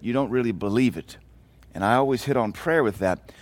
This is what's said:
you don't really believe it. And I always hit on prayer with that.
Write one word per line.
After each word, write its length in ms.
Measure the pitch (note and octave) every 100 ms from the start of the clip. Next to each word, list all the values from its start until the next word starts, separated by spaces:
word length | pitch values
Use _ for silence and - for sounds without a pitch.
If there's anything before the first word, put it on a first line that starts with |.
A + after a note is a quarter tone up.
you 100 | A2
don't 200 | B2+ C3
really 200 | B2+ A#2+
believe 460 | F#2 G2+ A2 B2+ E2+
it. 200 | - - - - - - - -
And 100 | G2
I 80 |
always 300 | B2+ C3+ B2+
hit 120 | C#3 C3+
on 160 | A2
prayer 320 | - - D#3+
with 140 | A#2 F#2+
that. 340 | F#2+ F2+ - -